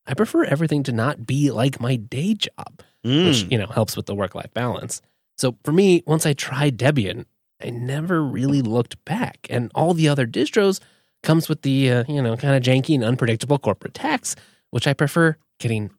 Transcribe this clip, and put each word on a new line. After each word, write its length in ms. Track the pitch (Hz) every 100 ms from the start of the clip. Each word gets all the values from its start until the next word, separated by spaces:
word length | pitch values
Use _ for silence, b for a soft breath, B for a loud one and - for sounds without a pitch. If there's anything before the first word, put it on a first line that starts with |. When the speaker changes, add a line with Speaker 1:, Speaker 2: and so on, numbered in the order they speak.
| -
Speaker 1:
I 60 |
prefer 300 | 120 220 330
everything 380 | 277 143 160 147
to 100 | 135
not 340 | 113 123 147 113
be 240 | 135 143
like 300 | 107 135 127
my 160 | 117 127
day 380 | 104 123 185
job, 480 | 214 - - - - - _
Speaker 2:
Mm. 220 | 117 143 180
Speaker 1:
which, 180 | 123 90
you 60 | 117
know, 100 | 98
helps 300 | - 110 -
with 80 |
the 100 | -
work-life 380 | 101 92 - -
balance. 480 | 110 120 90 120 - _ _ _ -
So 180 | 127 120
for 80 | -
me, 300 | 165 196 175 -
once 200 | 156 160
I 80 |
tried 420 | 139 - 135 147 110
Debian, 480 | 127 147 95 87 - _ _ _
I 60 | -
never 520 | 120 123 143 170 170
really 380 | 143 110 135 143
looked 420 | 117 120 123 - -
back. 400 | 202 247 - -
And 220 | 123 117
all 200 | - 160
the 120 | 170 156
other 200 | 139 120
distros 540 | - 311 226 196 190 b b b b
comes 260 | - 160 160
with 140 | 151
the, 280 | 139 135 131
uh, 140 | 123 127
you 120 | 147
know, 160 | 120 113
kinda 240 | 143 135
janky 340 | 123 131 131
and 80 | 147
unpredictable 560 | 110 123 117 113 120 143
corporate 360 | 110 95 -
tax, 420 | - 294 277 - - b b b
which 160 | 123 147
I 60 |
prefer 460 | 135 143 170 165 156 _ -
getting 300 | 117 110 104